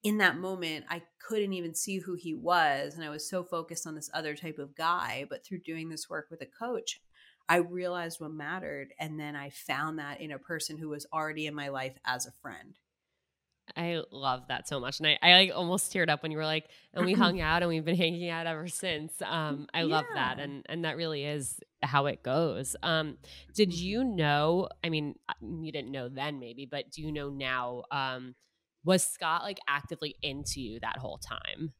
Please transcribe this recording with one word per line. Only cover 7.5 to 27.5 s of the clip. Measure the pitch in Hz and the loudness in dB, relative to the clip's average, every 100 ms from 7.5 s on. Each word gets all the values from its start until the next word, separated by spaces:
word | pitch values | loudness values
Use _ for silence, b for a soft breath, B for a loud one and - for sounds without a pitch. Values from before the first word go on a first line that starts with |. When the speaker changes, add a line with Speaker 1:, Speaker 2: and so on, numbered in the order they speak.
| 170 | 4
Speaker 1:
realized | 170 180 180 175 170 165 | 4 -2 -4 -4 -6 -8
what | 156 | -10
mattered. | 156 147 185 165 147 139 - | -8 -6 -6 -6 -8 -10 -10
And | 156 151 | -8 -6
then | 147 147 | -6 -8
I | 139 | -10
found | - - 135 156 156 | -12 -6 -2 -2 -4
that | 143 143 | -8 -8
in | 156 | -10
a | 139 | -10
person | - 160 - 156 | -6 -6 -4 -6
who | 156 | -6
was | 147 - | -8 -4
already | 160 156 156 151 | -4 -2 -2 -4
in | |
my | 151 143 | -4 -4
life | 135 131 131 | -4 -6 -6
as | - 127 131 | -4 -2 -4
a | |
friend. | - 139 85 - - _ _ _ _ _ _ _ _ - - | -10 -14 -14 -16 -20 _ _ _ _ _ _ _ _ -14 -4
Speaker 2:
I | 170 165 - | -2 -2 -4
love | 127 135 127 120 | -4 -2 -2 -2
that | 127 - | -6 -2
so | 139 | -4
much. | 123 - | -4 2
And | 156 | 4
I, | 151 | 8
I, | 175 | 12
like, | 180 190 | 12 10
almost | - 170 185 - | 4 2 2 0
teared | 190 165 | 2 4
up | 151 | 4
when | 160 | 0
you | 151 | -2
were | |
like, | 156 156 - B B | 0 -2 -4 B B
"And | - | 0
we | 180 | 4
Speaker 1:
<clears throat> | |
Speaker 2:
hung | 214 185 180 | 6 6 4
out | 156 170 | 4 4
and | 175 | 4
we've | 165 | 2
been | 156 175 | 2 2
hanging | 170 170 175 | 2 2 -4
out | 165 165 | -2 -2
ever | 160 170 | -4 -4
since." | - 190 156 156 - | -4 -2 -4 -4 -8
Um, | 139 165 156 143 147 | -4 -2 0 -2 -4
I | 160 | 0
love | 165 160 - | 4 2 2
that. | 143 127 131 | 0 0 -2
Speaker 1:
Yeah. | |
Speaker 2:
And, | 143 139 - | -6 -8 -6
and | 170 | -2
that | 165 156 | -2 -2
really | 165 151 | -2 -2
is | 143 147 131 - - _ | -2 -2 -4 -8 -14 _
how | 139 139 143 | 2 4 4
it | - | 0
goes. | 127 135 165 98 131 - | 0 2 2 0 -4 -4
Um, | - 160 156 - B B B | 0 2 0 -6 B B B
did | - 202 | 4 4
Speaker 1:
Mm-hmm. | |
Speaker 2:
you | 170 180 214 | 4 -2 0
know, | 262 196 151 147 156 175 185 - | 0 4 4 6 6 4 2 -2
I | 170 | 0
mean, | 160 147 - - | 0 0 -6 -8
uh, | - | -8
you | 110 165 160 | -6 -6 -6
didn't | 156 123 | -6 -6
know | 139 123 | -6 -6
then | 135 143 147 | -4 -4 -4
maybe, | 120 117 | -10 -12
but | 139 143 - | -8 -6 -6
do | - | -8
you | 156 | -6
know | 151 143 | -4 -4
now, | 139 131 | -4 -2